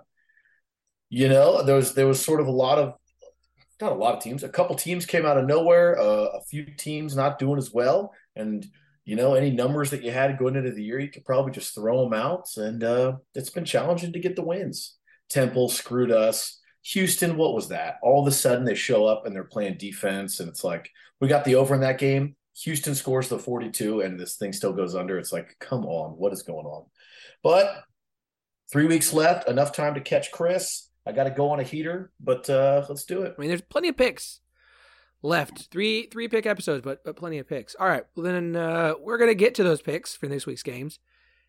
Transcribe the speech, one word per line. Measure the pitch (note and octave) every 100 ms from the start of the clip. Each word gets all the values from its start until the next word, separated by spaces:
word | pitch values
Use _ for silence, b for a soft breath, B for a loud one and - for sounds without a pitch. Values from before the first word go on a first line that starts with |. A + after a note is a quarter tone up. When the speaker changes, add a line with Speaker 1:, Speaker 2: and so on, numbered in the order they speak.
| _ _ _ _ _ _ _ _ _ _ _
Speaker 1:
you | B2 C3
know, | C3+ D3 F#3
there | C3+ C#3
was, | C3
there | - C3+
was | C3+
sort | - D#3
of | C3+
a |
lot | B2+ C3 D3
of, | C3+ - _ _ - _ _ _ _ _
not | G#3+
a | F#2
lot | A2+ A2
of |
teams, | A2+ C3+
a | C3
couple | - F3+
teams | - E3 F3+
came | - F3 D#3
out | C#3
of | C3
nowhere, | D3+ E3 F3 F3 -
uh, | G#2+ G#2+ G#2+
a | - -
few | D3
teams | C#3+ - D3+ D3+ D3+
not | C#3 C#3 C#3
doing | C3+ C#3+
as | C3
well. | A2+ B2 E3+ G3+ b b
And, | - G#2+ G#2 - b b b
you | -
know, | G#2+ C3
any | C3 C#3+
numbers | B2 B2 D3 C#3+
that | C#3
you | A#2+
had | B2+ C3+ C3+
going | B2+ C3+
into | B2+
the | G#2+
year, | G#2 C3
you | C#3+
could | C#3 -
probably | C3 C#3
just | C3+ -
throw | - G#2+ B2+ B2
'em |
out. | A2 B2+ F3+ - -
And, | G#2+ A#2
uh, | A2+ A#2+ C3 C3 _
it's | - -
been | - E3
challenging | - C#3 F3 F3
to | E3+
get | F3+ -
the |
wins. | - F3+ D#3+ - - _ b b _
Temple | C#3 B2 A#2+ B2
screwed | - - A#2+ A#2+
us. | A2+ A2 A2 - - b b -
Houston, | G3 F#3 - F3 D#3
what | D#3
was | A#2 F#2+
that? | E2+ D#2 -
All | A2+ C#3
of | C#3+
a |
sudden | C#3 C3 B2
they | B2
show | G2+ - A#2 G#2+
up | G#2+
and | -
they're | G2
playing | F#2 A2+ G2+ F2
defense. | G2+ G2 G2+ G2 G2 -
And | F2
it's | -
like, | F2+ E2+ - b b _
we | C3+
got | C#3+
the | C#3
over | B2+ C3+
in | C#3
that | C3 C3
game. | C#3 C3+ C#3+ - _ -
Houston | - D#3 D3+
scores | C#3 - C3 B2+
the | A2+
forty-two | - A#2+ A2+ - G#2+ G#2+
and | F#2+ F2+
this | F2+ -
thing | G2+
still | G2 G2+
goes | F#2+ F2+
under. | F2+ F#2 F#2
It's | -
like, | E2+ E2 _
come | - B2 F2+
on, | E2 D#2
what | D#2+ G2
is | G2
going | - D#2+ D2+
on? | D#2+ - _ B B B B
But | D3 F3 G3 - - _ _ _ _ _ _ _ _
three | C#3+ D#3
weeks | E3 -
left, | D#3 D#3+ F3 -
enough | B2 C#3+
time | - D3
to | C#3+
catch | C#3 D3+ -
Chris. | - E3+ - - - - _ -
I |
gotta | A2 C3+
go | C3 C#3+
on | D3
a |
heater, | B2+ D#3 D#3 F3+ F#3 _
but, | C3 B2+ -
uh, | C3+ C3+ C#3+ C#3+
let's | C#3+
do | - F3+
it. | F#3 -
Speaker 2:
I |
mean, | D3
there's | F3
plenty | - D4 F4
of | C#4
picks | B3+ D#3 - - _ b b b b b b b
left. | C#3+ E3 C#3+ - -
Three, | E3+ G#3+ A3 A3+
three | A3 A#3
pick | A3 G#3+
episodes, | G3+ F3+ C#3+
but, | B2+ C3+
but | - D3+
plenty | E3+ D#3
of | C3
picks. | C#3+ A2
All | - F#3
right, | C#3+ -
well, | -
then, | E3+ F3+ E3+ E3+
uh, | E3 E3 E3 D#3
we're | F#3 A#3
gonna | A#3
get | G#3+ G#3+
to | B3
those | F3+ D#3
picks | - D3+ -
for | - C#3+
this | C#3 C#3+
week's | B2+
games | - B2 C#3+ - _ _ _ _